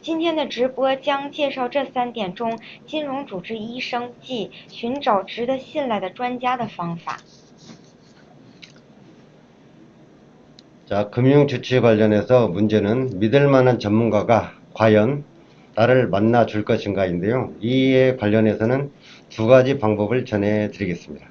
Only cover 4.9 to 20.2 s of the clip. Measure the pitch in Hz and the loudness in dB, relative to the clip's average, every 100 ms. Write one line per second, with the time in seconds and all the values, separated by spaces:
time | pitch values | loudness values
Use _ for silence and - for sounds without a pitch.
4.9 | 277 277 202 190 - 240 262 - 311 269 | -4 0 -2 -2 -8 -6 -6 -6 -6 -4
5.9 | 208 185 - 247 247 254 247 220 - 170 | -4 -6 -8 -8 -4 -4 -4 -6 -8 -8
6.9 | 170 - - - - - - - - - | -8 -10 -12 -16 -20 -20 -20 -20 -20 -20
7.9 | _ _ - - - - - - - _ | _ _ -20 -20 -20 -20 -20 -20 -20 _
8.9 | - - - - _ _ _ - - - | -20 -20 -20 -20 _ _ _ -20 -20 -20
9.9 | _ - _ _ _ _ - _ _ _ | _ -20 _ _ _ _ -20 _ _ _
10.9 | 101 107 - 127 143 139 123 - 127 117 | -4 -2 2 4 6 4 -2 0 2 4
11.9 | 110 107 107 98 127 113 87 104 107 98 | 4 4 2 4 2 2 0 2 2 2
12.9 | 123 131 92 110 131 143 135 127 113 104 | 0 -2 -2 2 4 4 4 4 2 2
13.9 | 107 117 104 - 113 95 - - - 110 | 2 2 0 2 0 0 -16 -20 2 4
14.9 | 107 110 143 147 - - - - - 117 | 6 4 -2 -8 -20 -20 -20 -10 0 4
15.9 | 131 113 95 110 117 110 107 104 110 104 | 4 2 2 2 4 2 -2 -2 -2 -2
16.9 | 95 95 87 95 127 95 80 117 131 131 | -2 -2 -2 -2 -2 -4 -8 -4 0 2
17.9 | 131 131 127 104 110 110 101 110 135 143 | 4 2 2 0 2 2 2 0 -2 -4
18.9 | - - - _ - 110 131 127 139 110 | -12 -20 -20 _ -4 4 6 6 0 0
19.9 | 107 104 123 | 0 0 -2